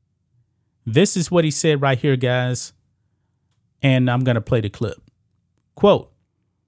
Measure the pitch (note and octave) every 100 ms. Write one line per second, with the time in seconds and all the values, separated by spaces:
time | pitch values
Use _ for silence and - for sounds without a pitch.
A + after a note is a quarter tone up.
0 | _ _ _ _ _ _ _ _ - A2+
1 | G3+ F#3+ E3 F3 D#3+ - E3 D3 C#3 C3
2 | D3 C3 B2 B2 B2 B2 - _ _ _
3 | _ _ _ _ _ _ _ _ C#3 C3
4 | B2+ B2 C3 A#2 - A#2 G#2 - A2 -
5 | _ _ _ _ _ _ _ - G3+ F3+
6 | - _ _ _ _ _